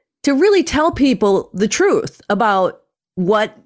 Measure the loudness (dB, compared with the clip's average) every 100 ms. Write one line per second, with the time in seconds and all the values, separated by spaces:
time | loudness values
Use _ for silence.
0 | _ _ -2 2 2 2 0 -2 -2 0
1 | 0 2 0 0 -2 -4 -4 0 0 0
2 | -2 -8 -6 -2 0 0 -2 -4 _ _
3 | _ -6 -2 0 -2 -8